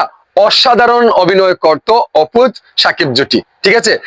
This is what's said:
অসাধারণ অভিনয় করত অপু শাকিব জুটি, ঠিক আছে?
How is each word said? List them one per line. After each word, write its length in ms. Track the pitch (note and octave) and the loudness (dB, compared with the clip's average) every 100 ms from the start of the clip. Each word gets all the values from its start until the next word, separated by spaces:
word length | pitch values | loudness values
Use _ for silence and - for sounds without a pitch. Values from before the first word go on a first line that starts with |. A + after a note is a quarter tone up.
| D#3 - _ - G#3+ | -2 -8 _ 0 0
অসাধারণ 600 | - C4 A#3+ A#3+ A#3+ A#3 F#3+ | 0 0 2 2 2 2 2
অভিনয় 320 | F3+ F#3+ F#3+ F3+ E3 | 0 2 0 0 -2
করত 240 | D3+ - A3+ - D3+ | -2 0 -2 0 -2
অপু 180 | D#3 A#3 B3+ - _ - | 0 0 0 -2 _ -4
শাকিব 280 | - - D3+ B2 | -4 -2 -4 -2
জুটি, 220 | C#3 A#2+ - _ | -2 -4 -6 _
ঠিক 120 | G3 A#3 | -2 0
আছে? 120 | A3 - | 0 -4